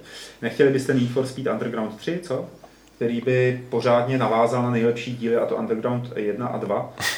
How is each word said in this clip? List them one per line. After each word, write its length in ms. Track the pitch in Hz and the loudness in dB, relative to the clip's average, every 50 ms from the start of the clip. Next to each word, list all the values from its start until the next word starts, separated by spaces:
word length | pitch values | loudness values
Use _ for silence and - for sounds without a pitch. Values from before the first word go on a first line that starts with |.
| - - - - - - - - | -16 -18 -18 -16 -18 -18 -12 -8
Nechtěli 280 | 117 113 - - 143 135 | -6 -4 2 4 4 6
byste 240 | 135 127 127 - 135 | 4 2 0 0 2
Need 180 | 127 123 120 | 2 2 2
for 140 | - 135 127 123 | 0 -2 -2 -2
Speed 200 | - 135 - - | -6 -6 -4 -4
Underground 480 | 110 110 117 117 117 113 - 104 - - | -2 -2 -4 -4 -4 -4 -4 -6 -6 -8
tři, 220 | - 165 170 175 - | -6 -6 -6 -4 -6
co? 220 | - 131 147 - - - - - - - - - - - | -6 -6 -6 -6 -10 -14 -20 -20 -20 -20 -20 -20 -20 -6
Který 260 | - 123 117 120 117 | -4 -2 -2 -2 0
by 440 | 117 131 127 127 127 127 123 127 - - | 0 2 4 4 4 2 2 0 -4 -4
pořádně 480 | - 120 117 123 120 120 120 127 135 127 | -2 0 4 4 4 4 4 2 0 2
navázal 460 | 120 107 113 113 117 117 127 123 123 | 2 2 4 4 4 4 4 2 2
na 80 | 123 | 2
nejlepší 440 | 120 113 113 120 117 - - 127 123 | 2 2 4 2 2 0 -4 -6 -6
díly, 200 | 117 117 113 117 | -4 0 2 2
a 100 | 117 113 | 2 2
to 100 | - - | 2 0
Underground 540 | 110 113 104 113 110 110 120 123 123 120 - - | -2 -2 -2 -2 0 0 0 0 -2 -4 -4 -4
jedna 320 | 107 107 104 101 113 123 - | -2 -2 -2 -2 -2 -4 -4
a 100 | - 110 | -4 -4
dva. 360 | 110 95 - - - - - - - - - | -2 -2 -2 -2 -2 -4 -6 -6 -4 -4 -4